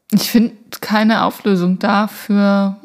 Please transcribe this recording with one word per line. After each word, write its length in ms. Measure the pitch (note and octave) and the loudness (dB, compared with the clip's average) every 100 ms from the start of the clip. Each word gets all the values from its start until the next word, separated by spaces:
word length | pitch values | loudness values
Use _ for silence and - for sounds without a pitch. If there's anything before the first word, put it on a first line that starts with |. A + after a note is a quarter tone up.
| - | -2
ich 200 | G#3+ - | -2 2
finde 240 | A#3+ A#3 - - - | 0 0 -4 -20 -14
keine 440 | - G#3+ A3 A3 F3+ | -4 0 2 2 0
Auflösung 520 | - A3 F#3+ F3+ F#3 | -2 -2 0 0 -2
dafür 1000 | F#3+ G3+ G#3+ - - G3+ G3+ G3+ G3 G3 | 0 0 -2 -6 -4 0 2 2 0 -4